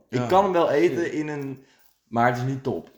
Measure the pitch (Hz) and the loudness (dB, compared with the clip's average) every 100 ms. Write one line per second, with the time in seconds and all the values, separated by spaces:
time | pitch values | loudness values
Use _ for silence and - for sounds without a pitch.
0 | _ 123 120 185 202 170 156 143 170 139 | _ -4 2 2 4 2 2 2 2 0
1 | 160 139 151 147 135 135 _ _ _ _ | -4 -4 -6 -6 -8 -12 _ _ _ _
2 | _ 117 120 123 131 135 135 85 - | _ 0 2 2 -2 -4 -4 -6 -8